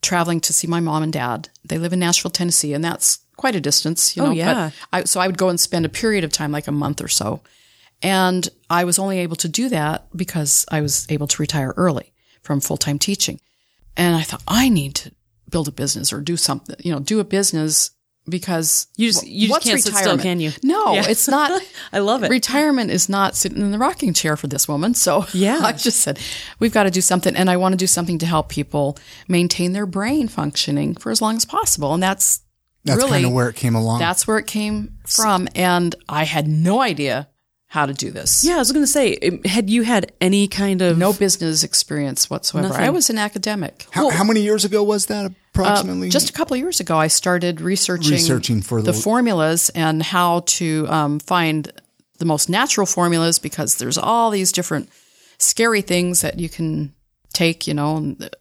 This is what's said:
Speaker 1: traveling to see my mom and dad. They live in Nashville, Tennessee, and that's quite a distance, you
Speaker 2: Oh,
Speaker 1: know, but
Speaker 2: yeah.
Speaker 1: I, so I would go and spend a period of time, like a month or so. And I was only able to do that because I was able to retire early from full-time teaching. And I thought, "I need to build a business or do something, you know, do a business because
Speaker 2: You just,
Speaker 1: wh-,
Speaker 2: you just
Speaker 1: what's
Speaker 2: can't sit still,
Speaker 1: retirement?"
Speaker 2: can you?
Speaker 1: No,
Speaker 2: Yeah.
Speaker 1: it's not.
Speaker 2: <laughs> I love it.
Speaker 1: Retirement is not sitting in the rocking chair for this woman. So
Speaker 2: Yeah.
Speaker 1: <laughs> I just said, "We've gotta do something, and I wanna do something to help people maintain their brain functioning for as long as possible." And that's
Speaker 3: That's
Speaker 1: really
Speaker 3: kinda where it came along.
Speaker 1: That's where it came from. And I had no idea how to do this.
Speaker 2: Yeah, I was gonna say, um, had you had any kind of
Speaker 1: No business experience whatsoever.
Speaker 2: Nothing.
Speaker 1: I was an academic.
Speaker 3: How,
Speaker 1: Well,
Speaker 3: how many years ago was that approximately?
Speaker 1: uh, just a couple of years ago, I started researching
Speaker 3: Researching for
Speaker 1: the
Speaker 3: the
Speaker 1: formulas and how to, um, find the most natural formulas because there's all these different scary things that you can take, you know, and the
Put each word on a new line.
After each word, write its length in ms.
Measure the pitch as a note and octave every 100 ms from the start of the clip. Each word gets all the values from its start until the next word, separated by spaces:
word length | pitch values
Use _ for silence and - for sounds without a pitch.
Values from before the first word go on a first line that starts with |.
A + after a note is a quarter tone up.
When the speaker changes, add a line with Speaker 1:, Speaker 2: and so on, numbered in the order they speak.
Speaker 1:
traveling 380 | - F3+ E3+ E3+
to 120 | -
see 140 | - E3
my 140 | E3+
mom 220 | E3 D#3
and 80 | D#3
dad. 360 | D#3 B2 A2+ - -
They 140 | - D#3+
live 140 | E3+
in 80 | F3+
Nashville, 320 | F3 F3 F#3
Tennessee, 400 | - F3 E3 D3+
and 100 | C#3+
that's 360 | E3 - - - _ -
quite 180 | C4+
a 60 | G3+
distance, 560 | C#3+ - D#3 E3 - -
you 60 |
Speaker 2:
Oh, 40 | C#4+
Speaker 1:
know, 40 |
but 40 | F3
Speaker 2:
yeah. 340 | E3+ B3 D#3+ - -
Speaker 1:
I, 120 | F#3
so 160 | - F#3
I 80 | F#3
would 100 | F3
go 100 | F#3
and 120 | F3
spend 260 | - F3 D#3+
a 20 |
period 360 | - A3+ G#3
of 80 | D#3+
time, 180 | - D3+
like 140 | D3 D3
a 60 |
month 280 | D3 C#3+ D3
or 80 | -
so. 340 | - G2+ - _ _ _ _ _ _
And 460 | G3+ F#3+ F#3 F#3 F3 _ _
I 160 | E3+
was 140 | F3 F3
only 220 | G3 F#3+
able 160 | F3 E3
to 120 | E3+
do 200 | D#3+ B3+
that 380 | G3 D3+ D#3+ - E3+
because 500 | F3 E3+ D3 - -
I 100 | D#3
was 260 | D3 - -
able 200 | D3+ D3
to 120 | -
retire 300 | D3+ D#3 C3 -
early 360 | F3+ C3+ - _ _ _
from 180 | - C#3+
full-time 380 | - D3 - C#3+
teaching. 420 | - G3 - - _ _ _ _ - -
And 200 | F3 E3
I 60 |
thought, 200 | D#3 - -
"I 200 | A3 C4
need 280 | F#3+ C#3 -
to 160 | A3 _ _ _ -
build 200 | E3+ D3+
a 40 |
business 400 | C#3 C#3 - C#3+
or 80 | -
do 160 | D3 E3+
something, 400 | - C#3 - -
you 120 | F3
know, 60 | D3
do 220 | C#3 G#3+
a 40 |
business 680 | G3+ G3 G3+ E3 D3+ D3+ - _ _ _ -
because 580 | F3 F#3 E3+ D#3 - - -
Speaker 2:
You 120 | A3+
just, 160 | -
Speaker 1:
wh-, 40 | -
Speaker 2:
you 120 | F#3+ G#3+
just 20 |
Speaker 1:
what's 140 | D4+ C#4
Speaker 2:
can't 140 | C#4
sit 140 | G#3+
still, 40 | G#3 F#3+ F3+
Speaker 1:
retirement?" 60 |
Speaker 2:
can 180 | F3 F3
you? 120 | D#3 C#3+
Speaker 1:
No, 320 | C4 F#4+ G#4
Speaker 2:
Yeah. 120 | G3 G3+
Speaker 1:
it's 200 | A3 -
not. 340 | C#4 D4 F#4 - -
Speaker 2:
<laughs> 140 | -
I 60 | G3
love 220 | G3+ B3
it. 60 | F#3+
Speaker 1:
Retirement 600 | B3+ B3 C4+ D4+ C4+ G#3+
is 180 | F3+ -
not 280 | G3 G3 -
sitting 240 | F#3+ -
in 100 | G3+
the 80 | G#3
rocking 360 | C4 F#4 B3+
chair 220 | D#3 D#3+ D3+
for 100 | D3+
this 180 | C#3 -
woman. 280 | D3 F#3
So 320 | A#3+ - D#3+ F3+
Speaker 2:
Yeah. 260 | F#3 G3 C#4+
Speaker 1:
<laughs> 40 |
I 100 | A3
just 280 | A3+ A#3+ -
said, 180 | - - - - - -
"We've 140 | A3+
gotta 180 | A3 G3
do 100 | F#3
something, 340 | F#3 F3+ F3+ -
and 120 | F#3
I 60 | F3+
wanna 200 | F#3 F#3
do 100 | F#3
something 320 | - E3+ E3
to 80 | E3
help 220 | D#3+ D3+
people 480 | - C#3+ D3 C#3+ C#3+ - - -
maintain 440 | F3+ F3 - F3+
their 120 | F#3+ G#3
brain 400 | F#3 G#3+ D4+ A#3
functioning 680 | - D3 - - C#3+ D3 E3+
for 140 | A3+
as 80 | A3+
long 140 | A3 A3+
as 80 |
possible." 500 | - F#4+ G4+ - C#3+
And 80 | E3
that's 380 | F#3 G3 - - _ _ _ _
Speaker 3:
That's 120 | D#3 C3
Speaker 1:
really 240 | C4+ C#3+
Speaker 3:
kinda 60 | B2+
where 180 | B2 A#2+
it 80 | A2
came 180 | B2 A2+
along. 220 | A2+ A#2
Speaker 1:
That's 260 | E3 F#3 -
where 120 | A3
it 80 | G#3
came 520 | G#3+ G#3 G#3+ G#3 - -
from. 420 | - A3 F#3 F3+
And 400 | - F3+ F3 F3 - -
I 160 | D3
had 240 | D#3 D#3 D3+
no 320 | D#3 E3+ A3
idea 480 | B3+ D3 C#3 A#2+ C#3+ _ _ _ _
how 200 | D#3 C#3+
to 80 |
do 160 | C3+ B2+
this. 340 | F2+ - -
Speaker 2:
Yeah, 120 | D#4 F4
I 20 |
was 120 | A#3
gonna 160 | C#4 C#4
say, 300 | D4 A#3+ - -
um, 160 | F3+
had 260 | G3 G3+ G3
you 120 | A#3
had 300 | A3+ A3+ E3+ _
any 260 | F3+ G3+ G3+
kind 360 | G3 G3 F#3+
of 160 | F#3 E3
Speaker 1:
No 160 | F#3
business 500 | G3 G3 F3 E3 D#3+
experience 640 | F3 - - D3+ C#3+ C3 -
whatsoever. 400 | C#3+ - D#3 F#3+
Speaker 2:
Nothing. 160 | C3+
Speaker 1:
I 60 | A3+
was 180 | F4 -
an 80 | A3
academic. 680 | G#3 G#3 G3 G#3 D#3+ - -
Speaker 3:
How, 160 | - D4
Speaker 1:
Well, 20 | E3
Speaker 3:
how 80 |
many 180 | G3+ A3
years 240 | G#3 G#3+ F#3+
ago 160 | G#3
was 240 | G#3 G#3 -
that 260 | G#3 G3 F#3 _
approximately? 540 | - F#3+ G#3 F#3+ F3+ F3+
Speaker 1:
uh, 20 |
just 180 | A3+ -
a 60 |
couple 180 | - E4
of 80 | B3+
years 200 | D#4+ F4
ago, 180 | F3 D#3+
I 80 | D#3
started 560 | - F#3 F3+ F3 E3
researching 500 | E3 F#3+ - F3+ D3+
Speaker 3:
Researching 480 | C#3+ E3 B2+ - A2+
for 220 | - A#2
Speaker 1:
the 100 | A2
Speaker 3:
the 60 | A2
Speaker 1:
formulas 720 | G3+ A#3 A#3+ F#3 D#3 E3+ -
and 320 | E3+ D#3+ D#3+
how 380 | D#3+ F#3 F3 F3 F3 -
to, 280 | E3 D#3 D3+
um, 280 | D#3+ D3 D3
find 540 | - F3+ E3 D#3 C#3+ - _ _ _ _
the 80 | E3+
most 240 | D3+ -
natural 340 | F#3+ C4+ - F#3+
formulas 520 | - F3 E3+ E3 E3
because 380 | D3+ - D3+ -
there's 200 | A#2+ D3+
all 340 | - A#3 A3+
these 220 | G#3 F#3
different 380 | - - D3+ - _ _ _ _ _
scary 420 | - - A#3 G#3+
things 400 | G3 F3+ F3+ F3
that 180 | D#3+ -
you 120 | E3
can 420 | - D#3+ D#3 D3 _ _ _ _
take, 340 | - E3+ E3 -
you 60 |
know, 240 | D3 D3 D#3
and 220 | D3+ -
the 120 | - -